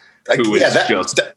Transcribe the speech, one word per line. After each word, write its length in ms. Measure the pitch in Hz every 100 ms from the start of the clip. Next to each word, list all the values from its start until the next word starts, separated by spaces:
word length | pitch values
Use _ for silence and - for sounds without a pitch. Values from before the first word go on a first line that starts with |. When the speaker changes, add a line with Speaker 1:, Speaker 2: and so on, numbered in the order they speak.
| - _ -
Speaker 1:
Like, 100 | 127
Speaker 2:
who 180 | 110 104
Speaker 1:
yeah, 100 | -
Speaker 2:
is 60 |
Speaker 1:
that, 140 | 139 -
Speaker 2:
just, 280 | 98 90 -
Speaker 1:
that, 180 | -